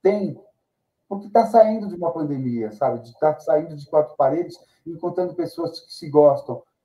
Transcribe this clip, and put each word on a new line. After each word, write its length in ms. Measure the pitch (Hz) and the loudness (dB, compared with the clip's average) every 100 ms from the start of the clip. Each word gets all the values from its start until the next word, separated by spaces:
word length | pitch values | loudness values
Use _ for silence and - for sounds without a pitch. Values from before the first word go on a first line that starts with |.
tem, 380 | 190 208 190 - _ _ _ _ _ _ - | 0 0 -2 -8 _ _ _ _ _ _ -12
porque 220 | 302 - | -12 0
tá 160 | 233 220 | 2 4
saindo 420 | 226 214 220 202 | 6 4 2 -6
de 80 | 175 | -6
uma 160 | 170 | -4
pandemia, 600 | 165 147 135 127 117 107 | -4 -4 -4 -4 -4 -6
sabe? 300 | - 131 123 | -4 -4 -4
De 160 | - - | -10 -2
tá 200 | 156 151 | -2 0
saindo 360 | - 156 160 147 | 0 0 -2 -10
de 100 | 143 | -2
quatro 260 | 151 151 - | 0 0 0
paredes, 420 | 139 160 180 - _ _ 165 | 0 0 -4 -12 _ _ -16
encontrando 480 | 160 175 - - - | -10 -6 -4 -4 -6
pessoas 440 | - - 165 - | -8 -8 -10 -10
que 140 | - | -18
se 160 | - 156 | -16 0
gostam. 520 | 147 147 139 - 120 - _ | 6 6 4 -2 -12 -14 _